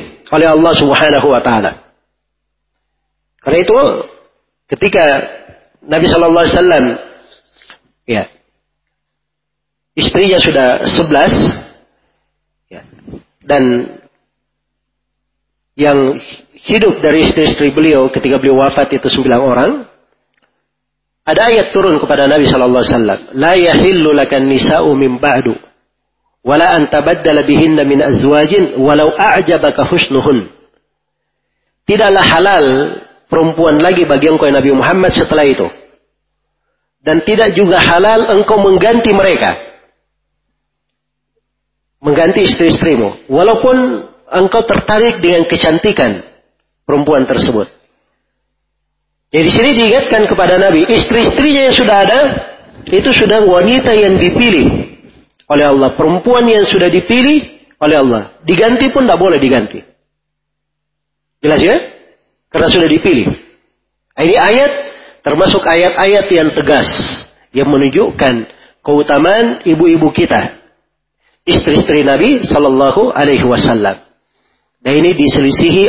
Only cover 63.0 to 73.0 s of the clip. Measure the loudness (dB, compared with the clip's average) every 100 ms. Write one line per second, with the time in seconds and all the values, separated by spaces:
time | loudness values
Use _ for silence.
63 | 0 0 -2 -6 -14 _ _ _ _ _
64 | _ -4 0 2 2 2 0 -2 -12 -18
65 | -20 _ -4 0 0 0 0 0 0 0
66 | 0 0 0 0 0 -2 0 0 0 -2
67 | -2 -6 -10 _ _ -4 0 0 0 0
68 | -2 -2 -2 -2 -8 -18 _ _ -2 -2
69 | 0 0 0 0 -2 -4 -2 0 2 2
70 | 0 -2 -2 -2 -4 -12 _ _ _ _
71 | _ _ _ _ -4 -2 0 0 0 0
72 | 0 0 0 0 -2 0 0 2 0 0